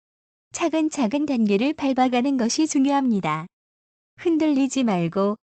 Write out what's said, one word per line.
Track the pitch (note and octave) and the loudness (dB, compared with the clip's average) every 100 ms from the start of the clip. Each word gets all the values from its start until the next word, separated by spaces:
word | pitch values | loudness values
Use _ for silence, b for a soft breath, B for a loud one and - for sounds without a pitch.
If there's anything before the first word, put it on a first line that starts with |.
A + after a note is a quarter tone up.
| _ _ _ _ _ | _ _ _ _ _
차근차근 | - E4+ D#4+ D#4 D4 A3 C#4+ D4 | -4 -2 0 -2 -2 -2 -2 -2
단계를 | B3+ G#3+ G3 C4+ | 0 2 2 0
밟아가는 | D4+ C#4 C4 B3+ B3 C4+ C4+ | -2 -2 0 2 2 0 0
것이 | A3+ - D#4 | 0 0 0
중요합니다. | D4 C4+ C#4 C4+ G3+ E3 D#3 E3+ _ _ _ _ _ _ - | 2 2 2 2 0 -2 -6 -8 _ _ _ _ _ _ -6
흔들리지 | F4+ D#4 D#4 C4+ C4+ C4+ | -2 2 2 2 0 0
말고 | A#3+ F3+ E3 F#3+ G3+ G#3+ _ | 0 0 0 0 -2 -2 _